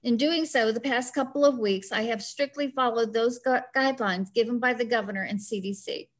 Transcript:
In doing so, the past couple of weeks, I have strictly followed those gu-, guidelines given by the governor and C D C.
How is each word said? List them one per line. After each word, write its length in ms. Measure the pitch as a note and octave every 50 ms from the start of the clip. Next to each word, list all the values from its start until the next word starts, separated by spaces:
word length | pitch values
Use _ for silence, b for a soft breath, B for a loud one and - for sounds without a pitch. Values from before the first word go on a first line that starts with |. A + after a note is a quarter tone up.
| -
In 140 | B3 A#3+
doing 280 | A3 C#4 D#4 E4+ E4 D#4+
so, 260 | D4+ - B3+ A3+ A3
the 100 | A3 A3+
past 340 | A#3 C#4 A#3+ A#3+ B3+ - -
couple 300 | C#4+ C4+ C4 - C#4+ C#4+
of 120 | C#4+ C4+
weeks, 360 | A#3+ G#3+ G3+ G3 F#3+ G3 - G#3
I 80 | A3 A3
have 180 | A#3 A3+ G#3
strictly 460 | G#3 - - - C#4+ C#4 - C#4+ C#4+
followed 460 | C4+ C4+ C4+ B3+ A#3+ A3+ A#3 A3+ G#3+ G#3+
those 260 | A3+ A3+ A#3+ B3 B3
gu-, 220 | - C4 B3+ B3+ B3+ - -
guidelines 560 | C4 C4 C4+ C4 C4 A3+ G3 F3+ F#3 F#3+ F#3 _
given 260 | A#3+ A3+ A3+ A#3+ A#3+
by 140 | A#3+ B3 B3
the 120 | A3+ B3
governor 380 | G#3+ A#3+ A3+ G3+ G3 G3+ G3 F#3+
and 180 | - G#3 G3+
C 200 | G#3 - A3 G3+
D 120 | F#3 G3 G3
C. 360 | - - - - - - _ _